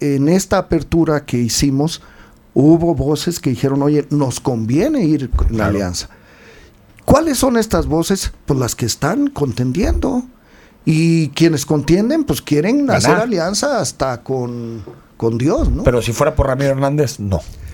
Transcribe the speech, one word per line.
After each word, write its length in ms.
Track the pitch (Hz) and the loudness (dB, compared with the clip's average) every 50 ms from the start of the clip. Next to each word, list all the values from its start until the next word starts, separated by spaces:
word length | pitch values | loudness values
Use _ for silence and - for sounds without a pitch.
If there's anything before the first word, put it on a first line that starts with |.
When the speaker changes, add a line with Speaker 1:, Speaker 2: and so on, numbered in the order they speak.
| - 147 139 | -2 0 0
Speaker 1:
en 140 | 135 139 151 | 2 2 4
esta 300 | 175 190 190 - 208 190 | 2 2 2 0 0 0
apertura 680 | 185 - 170 160 - - - 170 160 160 151 143 - | 0 0 -2 -2 -2 0 0 2 2 2 2 -2 -2
que 140 | - - 120 | -2 -2 -2
hicimos, 600 | 120 113 - - 135 143 135 135 147 160 - - - - - - - - - - _ - - | -2 0 0 0 0 0 0 0 0 -2 -4 -6 -16 -20 -20 -20 -20 -20 -20 -20 _ -6 0
hubo 400 | - 135 151 165 165 170 170 160 | 4 6 6 6 4 4 0 0
voces 460 | 127 135 143 151 143 - 185 165 - | 0 0 0 -2 -2 -2 -4 -4 -2
que 100 | - 147 | -2 -2
dijeron, 320 | 123 - - 135 139 139 | -2 0 0 0 0 2
"Oye, 240 | 139 147 151 147 143 - | 0 2 2 0 0 0
nos 280 | 147 147 143 127 - - | 0 0 0 -2 -4 -4
conviene 680 | - 139 123 113 110 107 127 156 208 311 311 277 190 | -4 -4 -2 -2 -2 0 0 0 0 0 0 0 0
ir 180 | 151 156 139 | 2 0 0
en 80 | 131 117 | -2 -2
la 160 | - - - - | -2 0 0 0
Speaker 2:
Claro. 220 | 113 110 107 101 | 0 0 0 0
Speaker 1:
alianza". 400 | 101 101 98 90 90 - - - - - - - - - - - - - - - _ _ _ _ - - - | 0 -2 -2 -4 -6 -8 -10 -12 -16 -20 -20 -20 -20 -20 -20 -20 -20 -20 -20 -20 _ _ _ _ -20 -6 0
¿Cuáles 320 | - 254 285 330 330 269 226 | 2 2 2 2 0 0 0
son 180 | - 269 240 | 0 2 2
estas 300 | 226 214 220 - 170 147 | 0 0 0 0 0 0
voces? 440 | 131 147 165 165 - 196 185 - - - - - | 0 0 0 0 0 -2 -4 -4 -6 -10 -8 -6
Pues 140 | - 143 127 | -4 -2 -2
las 160 | 127 110 - | -2 -2 -4
que 100 | - 123 | -4 -4
están 420 | 110 - - - 151 196 285 285 277 | -4 -4 -2 -2 -2 0 0 -2 -2
contendiendo. 960 | - - 147 131 113 127 127 127 127 175 233 320 - - - 254 269 247 247 - - _ _ _ - - - - _ _ - | -2 -4 -4 -4 -2 -2 -2 -2 -2 0 0 0 0 0 -2 -2 -2 -2 -4 -6 -12 _ _ _ -20 -20 -20 -20 _ _ -2
Y 440 | - 156 156 165 165 165 165 160 143 | 0 2 2 4 2 2 2 0 0
quienes 360 | - - 165 170 156 135 - | 2 2 4 4 4 2 0
contienden, 560 | - 160 147 143 143 170 190 214 240 302 330 294 | 0 0 0 2 2 2 2 2 2 0 0 0
pues 160 | - 147 - | -2 -4 -4
quieren 460 | - - 151 147 165 202 254 285 285 | -2 -2 0 0 2 2 2 2 2
Speaker 2:
Ganar. 100 | 262 190 143 | 2 2 2
Speaker 1:
hacer 180 | 98 135 170 | 4 4 2
alianza 640 | 180 226 247 220 170 160 180 208 - 262 294 277 220 | 2 2 0 0 -2 -2 -2 -2 -2 -2 0 0 0
hasta 420 | 151 - - - 143 131 123 113 | -2 -4 -4 -4 -4 -4 -4 -6
con, 600 | - - 135 127 123 120 120 120 117 117 113 110 98 - - - - - _ | -6 -4 -4 -4 -4 -4 -6 -8 -8 -10 -10 -12 -12 -16 -18 -20 -20 -20 _
con 220 | - 117 113 113 113 | -4 -2 -2 0 0
Dios, 300 | 123 156 220 320 320 - | 0 0 2 2 2 0
¿no? 120 | - - | 0 0
Speaker 2:
Pero 200 | - - 123 120 | 2 2 2 2
si 100 | 110 117 | 0 -2
fuera 240 | 110 - 143 151 151 | 0 0 0 0 2
por 100 | - 139 | 0 0
Ramiro 240 | 135 131 131 139 139 | 0 0 0 0 0
Hernández, 480 | 135 135 139 139 143 151 143 120 - - | 0 0 0 0 2 0 0 -2 -2 -6
no. 220 | 101 101 92 85 - - - - - - | -4 -2 -2 -2 -4 -6 -16 -16 -16 -16